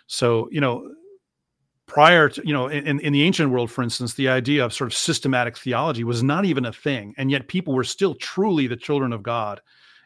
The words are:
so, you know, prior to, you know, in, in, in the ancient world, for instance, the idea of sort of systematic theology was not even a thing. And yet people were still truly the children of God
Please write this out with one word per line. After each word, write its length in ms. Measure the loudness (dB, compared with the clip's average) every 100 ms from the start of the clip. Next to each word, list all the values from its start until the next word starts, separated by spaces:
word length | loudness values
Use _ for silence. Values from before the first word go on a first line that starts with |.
| -14
so, 420 | 0 2 2 0
you 80 | -2
know, 320 | 0 -2 -8 -20 -20 -20 _ _ _ _ _ _ -2
prior 420 | 6 8 8 6
to, 180 | 2 -2
you 60 |
know, 160 | -2 -2
in, 180 | -4 -2
in, 140 | -2
in 140 | 2
the 100 | 2
ancient 260 | 4 2 2
world, 220 | 0 -2
for 100 | -4
instance, 340 | -4 -4 -6 -2
the 120 | 0
idea 380 | 2 2 0 0
of 80 |
sort 160 | -2 -4
of 40 |
systematic 640 | -2 -2 -2 0 0 -2 -4
theology 460 | -4 -2 -2 -2
was 180 | -4 -2
not 220 | 0 0
even 220 | 0 0 -4
a 80 |
thing. 400 | -6 -4 -4 -6 -6
And 140 | -2
yet 160 | -2 -2
people 260 | -6 -2
were 120 | -2 -2
still 280 | -2 -2
truly 540 | -2 -6 -2 0 2 0
the 80 | -4
children 380 | -4 -2 -2
of 100 | -4
God 380 | -4 -4 -4 -8 _ _ _ _